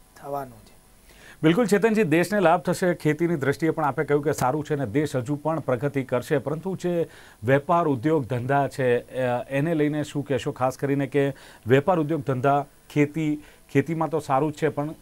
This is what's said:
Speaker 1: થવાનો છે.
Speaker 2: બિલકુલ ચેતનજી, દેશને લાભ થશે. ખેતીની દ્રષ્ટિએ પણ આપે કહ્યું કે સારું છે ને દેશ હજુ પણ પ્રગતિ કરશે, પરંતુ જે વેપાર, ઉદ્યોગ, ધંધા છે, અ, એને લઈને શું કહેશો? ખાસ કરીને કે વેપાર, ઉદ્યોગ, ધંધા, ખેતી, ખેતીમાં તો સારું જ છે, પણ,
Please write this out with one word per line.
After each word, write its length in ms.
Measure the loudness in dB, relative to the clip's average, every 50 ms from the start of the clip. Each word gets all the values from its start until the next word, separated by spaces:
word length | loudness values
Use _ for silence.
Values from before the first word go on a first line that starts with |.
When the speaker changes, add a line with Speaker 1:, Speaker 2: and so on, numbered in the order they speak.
| -18 _ -20 -18
Speaker 1:
થવાનો 340 | -12 -10 -8 -8 -10 -10 -16
છે. 180 | -20 -20 -20 -20 -20 -20 _ _ -20 _ -20 -20 -20 -20 -20 -6 0 2
Speaker 2:
બિલકુલ 220 | 4 4 4 4
ચેતનજી, 380 | 4 4 4 4 4 4 4 2
દેશને 360 | 4 4 2 2 2 2 2
લાભ 220 | 4 4 4 2
થશે. 320 | 2 -2 -2 0 0 0 0
ખેતીની 420 | 0 0 0 0 0 0 0 0
દ્રષ્ટિએ 340 | 0 0 -2 -2 0 0 -2
પણ 140 | 0 0 0
આપે 200 | -2 0 -2 0
કહ્યું 200 | 0 0 0 2
કે 80 | 0
સારું 340 | -2 0 0 0 0 -2 -2
છે 100 | -4 -4
ને 100 | -4 -4
દેશ 300 | -2 -2 -2 -2 0 -2
હજુ 200 | -4 -4 -2 -4
પણ 240 | -4 -2 -2 -4 -2
પ્રગતિ 440 | -2 -2 -2 0 -2 -2 -2 -4 -4
કરશે, 340 | -2 -2 -2 -2 0 -2 -2
પરંતુ 380 | -2 -2 -6 -6 -6 -8 -8
જે 320 | -4 -4 -2 -2 -2 -2 -4 -6 -18 -20 -20 -18 -6 0
વેપાર, 440 | 2 2 2 2 2 2 2 2 2
ઉદ્યોગ, 380 | 0 0 0 0 0 0 0
ધંધા 420 | -2 -4 -4 -2 0 0 0 0 0
છે, 320 | -2 -2 0 2 2 0
અ, 440 | -2 -4 -6 -4 -2 -2 -2 -2 -4 -4
એને 240 | -2 -2 0 0 0
લઈને 300 | 0 0 0 0 -2 -6
શું 220 | -6 -6 -6 -4
કહેશો? 260 | -2 -2 -2 -2 -4
ખાસ 260 | -4 -2 -2 -2 -2 -2
કરીને 300 | -2 -2 -2 -2 -2 -2
કે 260 | 0 0 0 0 -2 -6 -12 -20 -20 -8 0 4
વેપાર, 320 | 4 4 4 4 2 2
ઉદ્યોગ, 220 | 2 0 -2 -4
ધંધા, 440 | -2 -4 -4 0 2 2 2 2 0 -4 _ _ _ -4 0
ખેતી, 500 | 2 2 2 0 -2 -2 -2 -2 -4 -6 -14 -20 -20 -10 -2 0
ખેતીમાં 360 | 0 0 0 0 -2 -2 -2
તો 100 | -2 -4
સારું 320 | -2 0 0 0 0 0
જ 40 | -4
છે, 140 | -2 -4 -4
પણ, 240 | -2 -2 -6 -6 -8 -12